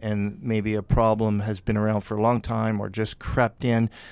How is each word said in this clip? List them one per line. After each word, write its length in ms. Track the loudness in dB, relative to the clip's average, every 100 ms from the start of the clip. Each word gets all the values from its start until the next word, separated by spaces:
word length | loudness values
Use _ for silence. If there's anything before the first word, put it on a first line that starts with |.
and 380 | -4 -2 -2 -4
maybe 320 | -2 -2 0
a 80 | -2
problem 560 | 2 4 4 4 2 0
has 200 | -2 -4
been 160 | -2 0
around 240 | 2 0
for 160 | -2 0
a 60 |
long 180 | 2 2
time 400 | -2 -2 -2 -2
or 80 | -4
just 320 | -4 -6 -6
crept 440 | -4 0 0 0
in. 260 | 0 2 2 -2 -20